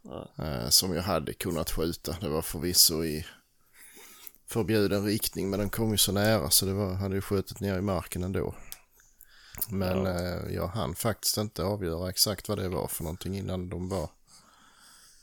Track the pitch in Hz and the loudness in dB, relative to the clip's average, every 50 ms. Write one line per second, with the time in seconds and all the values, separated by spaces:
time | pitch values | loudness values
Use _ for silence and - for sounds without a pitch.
0 | _ - - - - - - - - - - - 58 64 - - - 95 85 80 | _ -14 -12 -12 -12 -12 -10 -8 -6 -4 -4 -4 0 4 4 4 4 4 0 0
1 | 87 98 92 80 71 - - - - 95 87 78 80 - - - 78 85 82 - | 0 2 2 2 0 -2 -6 -4 -4 -2 0 0 -2 -2 0 0 0 0 0 -2
2 | - - 76 82 - 80 73 80 82 - - 85 71 87 90 - - - 82 78 | -6 -6 -6 -4 -2 0 0 0 -2 -2 -6 -2 -2 2 6 6 6 6 6 2
3 | 85 80 76 78 90 - - - _ _ _ _ _ _ _ - - - - - | 0 0 -2 -2 -4 -8 -14 -20 _ _ _ _ _ _ _ -20 -20 -20 -20 -20
4 | - - - - - - - - _ - - 113 107 80 110 110 101 95 98 101 | -20 -20 -20 -18 -20 -20 -20 -20 _ -4 -2 0 2 4 4 4 4 4 4 2
5 | 98 104 101 117 - - - - 90 98 98 98 104 98 - - 113 110 107 98 | 2 2 0 0 0 -2 -2 -2 -2 0 0 0 0 0 0 0 2 2 4 4
6 | - - 92 101 104 107 110 104 71 73 - - 101 95 95 98 104 92 92 95 | 2 4 4 4 4 6 4 4 4 4 4 4 4 2 0 0 0 -2 -2 -2
7 | 101 98 95 98 92 - 101 95 95 - - - 95 98 98 92 95 104 95 82 | -2 0 -2 -2 -2 0 0 0 0 -2 -6 -4 -2 -2 0 0 0 0 0 0
8 | - - - 90 90 92 95 90 - - - - - - - - - _ _ _ | -2 -4 -6 -4 -4 -2 -2 -2 -2 -2 -4 -8 -12 -14 -16 -16 -18 _ _ _
9 | - - _ _ - - - - - - - - - - - 95 95 90 - - | -20 -20 _ _ -20 -20 -20 -20 -20 -16 -8 -8 -6 -4 -2 0 0 2 2 2
10 | 95 95 90 87 90 - 175 - - - - - 85 85 87 107 92 - 85 - | 2 0 0 0 -2 -2 -2 -4 -4 -4 -2 -2 -2 -2 -2 -2 -2 -2 -2 -2
11 | - 117 98 - - - - - 107 107 - - 80 95 104 98 95 82 80 82 | 0 0 -2 0 -2 -2 0 0 -2 -2 -2 -2 0 0 0 0 0 -2 -2 -2
12 | 92 92 92 - - - 98 - - - 107 98 98 92 92 - - - - - | -2 -4 2 2 2 2 2 -4 -2 -4 -2 -2 0 -2 0 -2 -2 -2 -4 -4
13 | 82 92 92 92 - 90 95 98 95 95 92 92 90 90 92 87 90 92 98 92 | -4 -4 -6 -4 -4 -6 -4 -4 -4 -4 -4 -4 -4 -4 -6 -6 -4 -2 -2 -2
14 | 76 76 - _ _ _ - - - - - - - - - - - - - - | -2 -4 -8 _ _ _ -20 -20 -20 -20 -20 -20 -20 -20 -20 -20 -20 -20 -20 -20
15 | - - - - | -20 -20 -20 -20